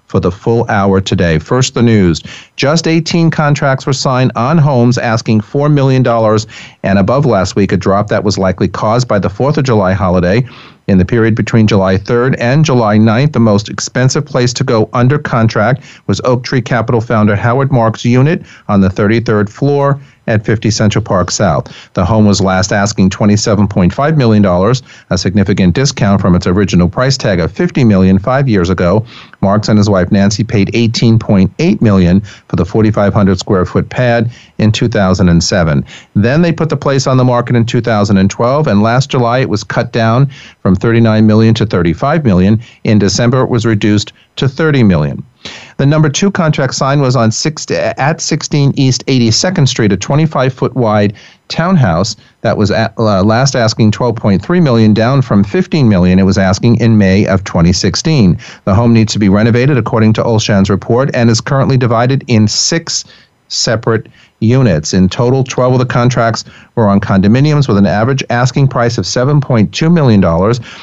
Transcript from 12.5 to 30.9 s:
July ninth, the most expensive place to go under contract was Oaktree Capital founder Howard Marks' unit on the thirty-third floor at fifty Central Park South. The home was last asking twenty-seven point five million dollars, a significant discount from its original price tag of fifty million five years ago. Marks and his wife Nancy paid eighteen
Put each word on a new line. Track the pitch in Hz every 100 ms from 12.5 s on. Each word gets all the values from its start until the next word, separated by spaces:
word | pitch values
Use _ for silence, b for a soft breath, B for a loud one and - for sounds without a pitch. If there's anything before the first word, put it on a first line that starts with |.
| 143
July | 151 127 107 107
ninth, | 113 110 147
the | 127
most | 113 101 -
expensive | - - 123 131 160
place | - 135 123
to | 120
go | 131 117 107
under | 123 123 147
contract | - 127 110 117 107 - B B B
was | -
Oaktree | - 127 123 135
Capital | - 120 117 120
founder | 113 113 104 101
Howard | 117 127 135
Marks' | 135 113 110 120
unit | 123 143 175 - B B
on | 101
the | 95
thirty-third | 95 104 113 113 104 101
floor | - 143 143 139 139 B B B
at | 110 113
fifty | 110 113
Central | 107 110 107
Park | 107 98 90
South. | - 98 69 - B B
The | - 92
home | 110 104
was | 95
last | 95 92 98
asking | 107 101 - 95
twenty-seven | - 107 101 - 104 98
point | 104 87
five | - 143 156
million | 120 107
dollars, | 98 87 98 127 - B B
a | 90
significant | 95 104 95 101 92
discount | 87 135 - 104 98
from | 101 90
its | 92
original | 90 98 87 87
price | - 131 139
tag | 123 90
of | 82
fifty | - 180 170
million | 120 95 95 95
five | 131 131 139
years | 104 87
ago. | 90 87 107 - B B B
Marks | 101 104 107
and | 107
his | 101
wife | 95 90
Nancy | 101 101 104
paid | 107 113 95 110
eighteen | 113